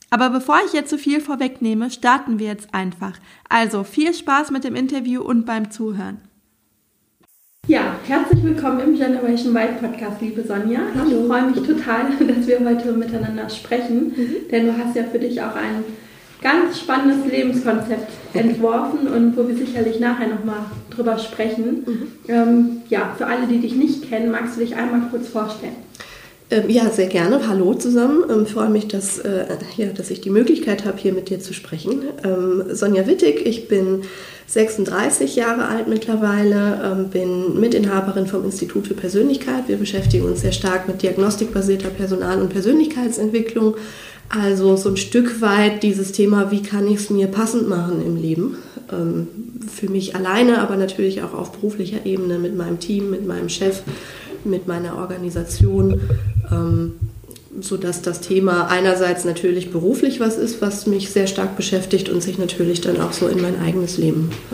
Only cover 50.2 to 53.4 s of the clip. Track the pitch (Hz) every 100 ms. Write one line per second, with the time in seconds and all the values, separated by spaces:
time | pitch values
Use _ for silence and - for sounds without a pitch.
50.2 | 185 202 247 240 196 196 190 - 190 190
51.2 | 180 185 175 - 208 208 180 208 196 190
52.2 | 180 175 175 175 170 170 - 202 196 185
53.2 | 196 175